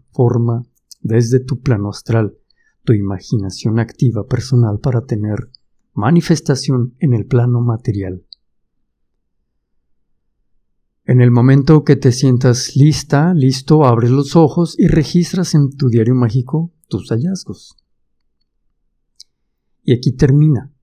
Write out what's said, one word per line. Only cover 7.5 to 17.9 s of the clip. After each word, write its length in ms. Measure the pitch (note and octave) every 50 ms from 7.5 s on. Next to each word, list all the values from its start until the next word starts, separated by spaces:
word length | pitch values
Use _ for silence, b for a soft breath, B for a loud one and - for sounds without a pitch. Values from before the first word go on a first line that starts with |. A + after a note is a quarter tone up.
| A#2+ A#2+
material. 640 | A#2+ A#2+ A2+ A2 - - G#2+ G2+ F#2+ F#2 F#2 F#2 - _ - _ _ _ _ _ _ _ _ _ _ _ _ _ _ _ _ _ _ _ _ _ _ _ _ _ _ _ _ _ _ _ _ _ _ _ _ _ _ _ _ _ _ _ _ _ _ _ _ _ _ _ _ _ _ -
En 140 | C3 B2
el 80 | B2 B2
momento 540 | A#2+ A#2+ A#2 C3 C3+ C#3 C3+ C#3 D#3+ D3+ D3+
que 120 | - D3
te 160 | C3+ - C3
sientas 640 | A#2 - - C3+ B2+ B2 B2+ C3 A#2+ B2 - - -
lista, 600 | C3+ C#3 D3+ D3 - - - - C#3 D3+ F3 F#3
listo, 500 | E3 C3 C3+ B2+ - - - D#3 D#3 D#3
abres 240 | B2+ A#2+ A2+ A#2 A#2+
los 260 | B2+ C#3 C#3+ C#3 -
ojos 380 | F3 E3 D3+ - E3+ E3+ D#3 - -
y 100 | B3 E3+
registras 640 | E3+ E3 D3+ - - F3 F3 - - F3+ F3+ - -
en 160 | D#3 C#3+ C3+
tu 200 | C#3 - C#3+ B2+
diario 260 | A2+ A#2 A2 A2+ B2+
mágico 580 | B2 B2 A2+ G2+ C3 B2 B2 - D#3 D#3+ E3+ _ _ _ _
tus 220 | - - - -
hallazgos. 640 | A#2 A2+ B2+ F3 F#3+ F3+ - - F#2+ - - - _ _ _ _